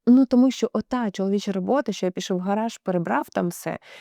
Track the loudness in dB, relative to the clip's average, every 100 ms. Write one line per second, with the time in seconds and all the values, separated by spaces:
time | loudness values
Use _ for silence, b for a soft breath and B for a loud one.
0 | 4 6 6 4 4 2 -2 -4 -4 -4
1 | -4 -2 -2 -2 -2 -4 0 0 -2 -4
2 | -4 -4 -6 -4 -2 -2 -4 -6 -4 -2
3 | 0 -2 -2 -4 -4 -4 -10 -10 B B